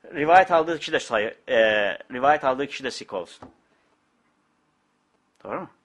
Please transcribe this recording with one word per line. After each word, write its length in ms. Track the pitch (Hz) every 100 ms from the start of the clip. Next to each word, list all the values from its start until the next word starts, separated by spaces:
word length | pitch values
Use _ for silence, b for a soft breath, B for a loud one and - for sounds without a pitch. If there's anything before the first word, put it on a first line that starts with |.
| -
rivayet 360 | - 151 180 180
aldığı 280 | 170 160 160
kişi 140 | -
de 80 | 147
sayı, 360 | - 113 107 - -
e, 100 | 120 110 107 101 - -
rivayet 320 | 123 135 151
aldığı 220 | 139 131 139
kişi 180 | -
de 60 | 131
sika 260 | - - 98
olsun. 340 | 85 - - _ _ _ _ _ _ _ _ _ _ _ _ _ _ _ _ _ _ _
Doğru 160 | 95 139
mu? 100 | 180 _